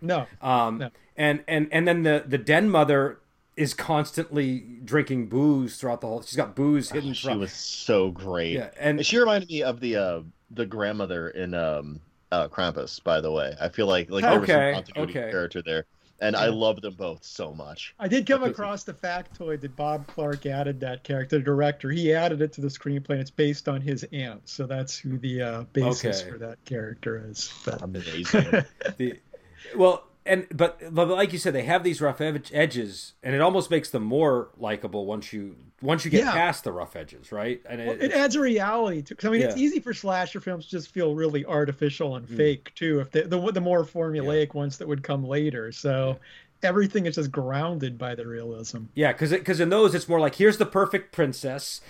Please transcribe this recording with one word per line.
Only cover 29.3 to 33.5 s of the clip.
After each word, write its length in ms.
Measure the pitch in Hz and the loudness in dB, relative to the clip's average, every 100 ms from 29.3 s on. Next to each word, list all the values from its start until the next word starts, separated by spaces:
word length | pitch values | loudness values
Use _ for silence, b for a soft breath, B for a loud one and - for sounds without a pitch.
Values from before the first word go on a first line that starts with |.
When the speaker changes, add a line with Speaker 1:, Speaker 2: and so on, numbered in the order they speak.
| B B B B | B B B B
Speaker 2:
well, 300 | 151 185 170 - _ - | 4 4 4 -4 _ 0
and, 200 | 190 180 | 0 0
but, 260 | 156 170 - 165 | 2 2 0 -4
but 140 | 165 170 | 0 2
like 240 | 185 202 | 2 0
you 40 | 175 | 0
said, 140 | 180 | -2
they 120 | 139 | 0
have 180 | 120 180 | 2 2
these 160 | 175 147 | 2 0
rough 200 | 147 131 | 0 0
ed-, 280 | 156 147 - | -4 -4 -2
edges, 580 | 147 160 120 104 - - _ | 2 2 0 -6 -8 -18 _
and 120 | 127 | -2
it 80 | 139 | 4
almost 280 | 170 | 4